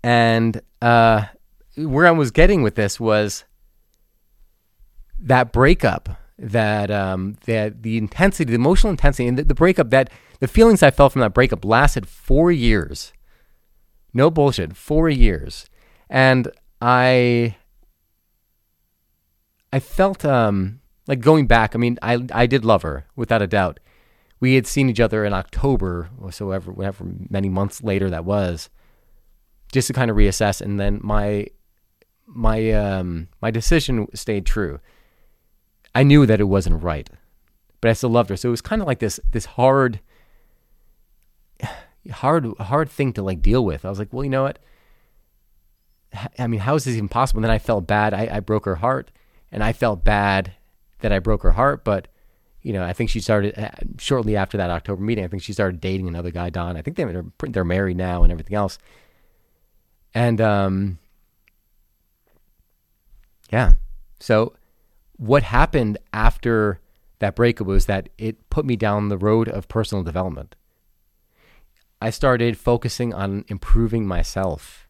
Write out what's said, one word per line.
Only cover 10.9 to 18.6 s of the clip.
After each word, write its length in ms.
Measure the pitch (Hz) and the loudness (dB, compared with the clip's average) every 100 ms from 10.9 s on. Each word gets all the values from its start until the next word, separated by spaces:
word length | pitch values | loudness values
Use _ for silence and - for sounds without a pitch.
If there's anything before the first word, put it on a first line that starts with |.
felt 220 | - 139 | 6 4
from 80 | 135 | 6
that 120 | 113 | 2
breakup 320 | 95 127 95 98 | 2 2 0 0
lasted 420 | 113 143 - 92 | 4 4 2 -10
four 440 | - - 131 170 | -16 0 2 4
years. 600 | 165 120 107 76 69 - _ _ _ _ _ _ _ _ _ _ | 2 4 2 0 -10 -16 _ _ _ _ _ _ _ _ _ _
No 160 | 120 151 | 2 2
bullshit, 460 | 160 143 - 82 90 | 4 0 0 -6 -10
four 340 | - 151 165 | -2 0 2
years. 600 | 139 113 82 67 - - _ _ _ _ | 6 4 4 -8 -14 -20 _ _ _ _
And 420 | 131 131 127 123 - _ _ | 4 4 4 0 -8 _ _
I, 760 | 120 123 127 127 123 120 117 101 _ _ _ _ _ _ _ _ _ _ | 2 4 4 4 4 2 0 -6 _ _ _ _ _ _ _ _ _ _